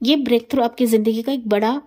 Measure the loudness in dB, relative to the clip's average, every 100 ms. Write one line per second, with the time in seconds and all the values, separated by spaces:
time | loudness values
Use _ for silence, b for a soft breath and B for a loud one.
0 | -2 0 2 0 0 -2 -2 0 2 2
1 | 2 -2 -2 -4 -2 0 0 -2